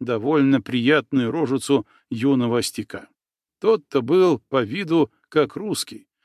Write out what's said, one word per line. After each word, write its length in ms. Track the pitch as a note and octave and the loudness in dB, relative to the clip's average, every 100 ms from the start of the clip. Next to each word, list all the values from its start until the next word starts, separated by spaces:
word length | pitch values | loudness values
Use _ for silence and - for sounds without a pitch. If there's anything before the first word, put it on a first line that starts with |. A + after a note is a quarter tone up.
довольно 600 | A#2 A2+ A#2+ D#3 C#3 C3+ | -6 -4 0 2 4 2
приятную 680 | - B2 A#2+ D3+ - C3+ A#2 | 0 -2 2 2 2 -2 -2
рожицу 560 | D#3+ C3+ C3+ - C#3 - _ - | -2 -2 -2 0 -2 -2 _ -12
юного 480 | A2+ C3+ C3+ A#2+ A#2+ | -4 0 0 0 -2
остяка. 500 | - - G#2 F#2+ - _ _ _ _ _ | -2 -6 -12 -12 -18 _ _ _ _ _
Тот-то 420 | G3+ A3 - C#3 | 0 0 0 -4
был 360 | A#2+ F3+ F#3 B2+ - | 0 2 4 2 -2
по 140 | C3+ | -2
виду 480 | G#2+ D#3+ F3 E3 C#3+ _ _ | -2 -4 -2 0 0 _ _
как 280 | D#3 C#3 D3+ | 0 0 -2
русский, 520 | G#3 D#3 - - _ _ | -8 -8 -8 -14 _ _